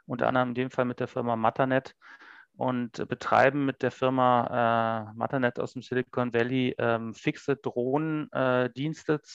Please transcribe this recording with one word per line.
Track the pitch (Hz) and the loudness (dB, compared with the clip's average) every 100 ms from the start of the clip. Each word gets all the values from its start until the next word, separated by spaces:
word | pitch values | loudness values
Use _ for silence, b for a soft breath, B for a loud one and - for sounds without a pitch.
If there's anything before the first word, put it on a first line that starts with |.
| - | -8
unter | 123 120 | -2 2
anderem | 127 127 | 2 0
in | |
dem | 120 131 | -2 -4
Fall | - | -2
mit | 123 120 | -2 -2
der | 123 | -6
Firma | 131 120 113 | -4 -2 0
Matanet | 113 - 131 131 - - B B B B B - | 2 2 2 2 -2 -12 B B B B B -6
und | 127 123 120 - 107 | -4 -2 -4 -6 -6
betreiben | - - 110 127 143 139 | -6 2 6 6 4 -2
mit | - | 0
der | 127 | -2
Firma, | - 131 131 127 123 117 123 117 117 113 113 107 | 0 0 4 4 4 2 0 2 2 0 -2 -6
äh, | 110 | -6
Matanet | 117 139 123 127 | -4 0 0 -2
aus | 127 | -6
dem | 131 | -8
Silicon | - 123 127 - 123 | -4 -4 -2 -2 0
Valley, | 117 120 131 127 - | 0 0 0 0 0
ähm, | 120 113 113 | 0 0 -4
fixe | 107 - - - 135 | -6 -4 -4 -4 -4
Drohnen, | 127 123 123 139 160 151 147 | -4 -4 0 0 0 -4 -4
äh, | 135 131 127 127 | -2 0 2 0
Dienste | 120 151 156 - 151 - | -2 -6 -4 -2 -4 -4